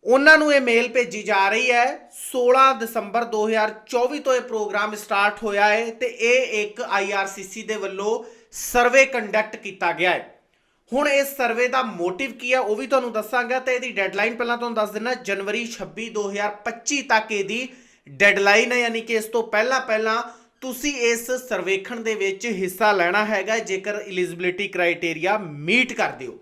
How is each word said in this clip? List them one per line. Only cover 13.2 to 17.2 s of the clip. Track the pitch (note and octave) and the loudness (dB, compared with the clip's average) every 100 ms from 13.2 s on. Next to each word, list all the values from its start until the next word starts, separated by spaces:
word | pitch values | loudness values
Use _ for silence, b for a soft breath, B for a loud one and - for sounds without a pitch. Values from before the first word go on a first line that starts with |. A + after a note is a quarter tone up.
| G#3+ B3+ A#3 C4 | -2 -2 -2 -2
ਤੇ | B3+ B3 | -2 -4
ਇਹਦੀ | B3 | -4
ਡੈਡਲਾਈਨ | G3 F#3+ F#3+ A3 A#3+ | -2 -2 0 -2 -2
ਪਹਿਲਾਂ | A#3+ A#3 | -4 -2
ਤੁਹਾਨੂੰ | A#3 A3 | -4 -2
ਦੱਸ | G#3 | -2
ਦਿੰਦਾ, | G3 A3+ | -4 -4
ਜਨਵਰੀ | B3+ B3+ G3 G3 G#3+ A#3 | -6 -4 -4 -2 -4 -6
ਛੱਬੀ | - F3+ D3+ A3+ | -10 -12 -10 -8
ਦੋ | G#3+ G3+ | -6 -6
ਹਜ਼ਾਰ | G3+ G#3 G#3 - | -4 -4 -4 -8
ਪੱਚੀ | A3+ - C#4+ | -8 -4 -4
ਤੱਕ | - A3 | 2 2